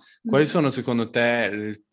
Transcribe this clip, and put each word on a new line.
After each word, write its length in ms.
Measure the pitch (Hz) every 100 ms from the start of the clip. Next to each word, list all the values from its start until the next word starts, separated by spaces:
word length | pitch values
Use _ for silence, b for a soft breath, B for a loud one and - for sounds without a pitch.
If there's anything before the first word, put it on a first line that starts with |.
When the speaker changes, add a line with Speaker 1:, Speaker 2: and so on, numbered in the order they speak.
| B B
Speaker 1:
Quali 220 | 233 135 151
Speaker 2:
Mm. 20 |
Speaker 1:
sono 220 | 180 143
secondo 400 | 127 120 117 113
te 400 | 120 120 120 101
le, 340 | 104 107 104 _